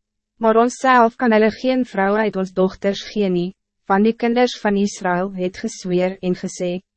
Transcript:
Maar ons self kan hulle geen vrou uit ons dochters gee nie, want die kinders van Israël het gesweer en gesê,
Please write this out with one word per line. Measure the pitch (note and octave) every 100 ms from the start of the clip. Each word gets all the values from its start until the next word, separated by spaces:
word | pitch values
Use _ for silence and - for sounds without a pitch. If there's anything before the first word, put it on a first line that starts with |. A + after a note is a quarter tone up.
| _ _ _ -
Maar | A3+ A3
ons | B3 -
self | C4 B3 A#3 -
kan | B3
hulle | G#3+ G#3+
geen | - B3+ B3+ B3
vrou | G3 G3 G#3
uit | G#3+ F#3+
ons | F#3+
dochters | F#3+ F#3+ - G3+ G3 -
gee | G#3+ G3
nie, | F3 F3+ - _ _ -
want | G3 A3
die | A3+
kinders | A#3 A#3+ B3 -
van | G#3 G3+
Israël | G3+ - F#3 F3 G3 F#3+
het | F3+ -
gesweer | A3 - F3+ F3+ F#3 F#3+
en | F3+ F#3
gesê, | F#3+ - F3+ F#3 _